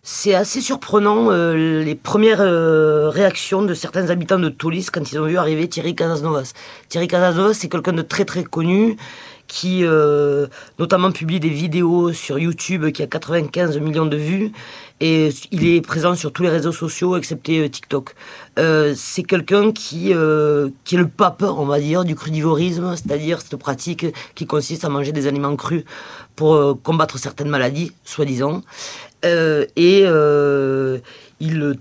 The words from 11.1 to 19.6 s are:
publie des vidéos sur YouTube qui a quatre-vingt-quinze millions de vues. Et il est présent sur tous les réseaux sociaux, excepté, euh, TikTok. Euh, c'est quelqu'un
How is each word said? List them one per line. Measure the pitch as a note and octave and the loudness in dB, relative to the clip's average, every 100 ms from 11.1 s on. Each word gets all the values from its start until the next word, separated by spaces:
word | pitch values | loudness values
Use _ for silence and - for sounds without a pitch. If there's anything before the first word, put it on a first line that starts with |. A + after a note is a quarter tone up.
publie | - D#3+ F3+ | 0 -2 -2
des | D#3+ | -2
vidéos | D3 E3+ F3 E3+ F3 E3+ | -2 -2 2 2 4 2
sur | E3 - C#3+ | -2 -4 -2
YouTube | E3+ - - F3+ D3+ | -2 -4 -4 -2 -2
qui | - | -2
a | D3 | -6
quatre-vingt-quinze | D#3+ - E3+ D3+ F3 F3 D3 | -6 -2 -2 -2 -2 -2 0
millions | D#3 D3+ D#3 | -2 0 0
de | D3+ | 0
vues. | D3+ G3 G#3+ - - - - - | -2 -2 -2 -6 -18 -20 -20 -2
Et | D#3+ D#3+ D#3 - - | 2 4 2 0 -6
il | F3+ E3+ | 0 4
est | E3+ | 4
présent | - E3 F3 | 2 0 0
sur | E3+ D3+ | 0 -4
tous | - | -2
les | F3 | 0
réseaux | D#3+ D#3+ | 0 -2
sociaux, | - D#3+ - F3+ F3+ | -4 -6 -2 0 0
excepté, | - D3+ D#3 D#3+ | -4 -8 -2 0
euh, | D3 | 0
TikTok. | - - C#3 C3+ - - - - - | -4 -6 -6 -6 -20 -20 -20 -6 0
Euh, | D#3+ D#3 D3 C3+ | 2 4 2 0
c'est | - - | -4 -6
quelqu'un | - F3+ E3 G3+ | -2 -2 2 2